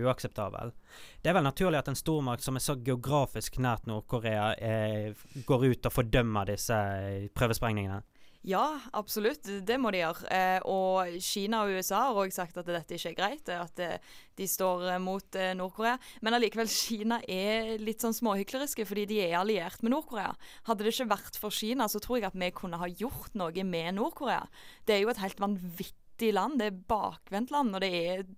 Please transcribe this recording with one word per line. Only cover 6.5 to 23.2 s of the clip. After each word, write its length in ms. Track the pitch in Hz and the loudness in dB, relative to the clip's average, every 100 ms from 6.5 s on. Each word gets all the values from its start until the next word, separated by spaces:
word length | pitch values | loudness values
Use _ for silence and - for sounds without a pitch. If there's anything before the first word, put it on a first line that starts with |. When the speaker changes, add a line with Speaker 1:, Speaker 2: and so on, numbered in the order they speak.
| 101 - | -2 0
Speaker 1:
eh, 560 | 110 101 98 98 98 101 | 2 2 -2 -4 -4 -4
prøvesprengningene? 720 | - 120 113 120 104 98 98 - - - - | 0 2 2 0 0 -2 -6 -10 -20 -20 -12
Speaker 2:
Ja, 360 | - 190 277 294 - | -2 0 2 -2 -6
absolutt. 720 | 214 208 220 208 294 196 202 190 | -6 -4 0 0 -2 -6 -4 -2
Det 140 | 262 | 0
må 120 | 233 | 2
de 60 | 185 | 2
gjøre. 340 | 165 175 - | 0 -2 -2
Eh, 280 | 185 185 185 | 2 4 2
og 560 | - 190 185 185 180 175 | 2 2 4 2 0 -2
Kina 440 | - 208 202 226 | -2 0 2 2
og 80 | 202 | 2
U 60 | 190 | 0
S 120 | 185 | 0
A 220 | 196 269 | 2 2
har 0 | |
også 180 | 202 190 | 2 0
sagt 260 | 190 175 180 | -2 -6 -6
at 80 | 175 | -4
dette 300 | 170 156 170 | -4 -4 -6
ikke 140 | 170 | -6
er 60 | 165 | -2
greit, 340 | 196 302 - | -2 -2 -6
at, 300 | 175 170 - | -6 -6 -6
eh, 180 | 170 180 - - - - | -4 -6 -10 -20 -16 -6
de 60 | 190 | -4
står, 460 | - 185 180 180 | 0 2 2 0
eh, 40 | 180 | 0
mot, 360 | 185 190 - 190 | 0 -4 -4 -2
eh, 180 | 185 | 0
Nord-Korea. 440 | 185 185 - 226 254 - - | 0 -4 -2 0 0 -4 -6
Men 120 | 220 | 2
allikevel, 360 | 240 220 214 226 | 4 4 2 0
Kina 500 | - - 220 220 233 - | 0 0 0 0 0 0
er 500 | 185 202 226 220 220 | 0 2 2 0 -2
litt 200 | 214 214 | -4 -2
sånn 140 | 233 | 0
småhykleriske, 720 | 226 233 196 196 262 285 - 196 | 2 2 2 0 -2 -2 -2 -2
fordi 180 | 202 202 | -2 0
de 120 | 214 | 2
er 200 | 175 170 | 2 2
alliert 440 | 202 208 170 - | 2 0 -2 -2
med 80 | 226 | 0
Nord-Korea. 420 | 285 - 220 180 - - - | 0 0 -4 -4 -6 -12 -6
Hadde 200 | - 208 | -2 0
det 100 | 214 | 2
ikke 160 | 226 226 | 2 2
vært 260 | 196 - - | 0 -2 -8
for 140 | 208 | -4
Kina, 380 | - 220 262 208 | -2 0 2 0
så 120 | 208 | 0
tror 220 | - 247 | -2 0
jeg 40 | 190 | 0
at 100 | 185 | -2
vi 160 | 180 | -2
kunne 260 | - 185 170 | -2 -6 -4
ha 80 | 180 | -4
gjort 480 | 175 233 - | -4 -6 -6